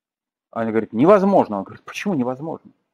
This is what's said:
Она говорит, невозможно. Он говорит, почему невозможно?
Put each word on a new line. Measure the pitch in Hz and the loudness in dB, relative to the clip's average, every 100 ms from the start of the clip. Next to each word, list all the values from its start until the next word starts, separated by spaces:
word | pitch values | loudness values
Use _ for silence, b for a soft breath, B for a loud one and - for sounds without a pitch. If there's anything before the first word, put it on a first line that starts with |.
| _ _ _ _ _ | _ _ _ _ _
Она | 113 113 | -6 -2
говорит, | 110 104 | -2 -2
невозможно. | 110 160 208 196 180 110 101 | 2 4 6 4 2 2 -4
Он | |
говорит, | 95 - | -8 -16
почему | - - 208 | -18 -10 -4
невозможно? | 156 123 131 160 139 - _ _ | -4 -4 -6 -10 -14 -18 _ _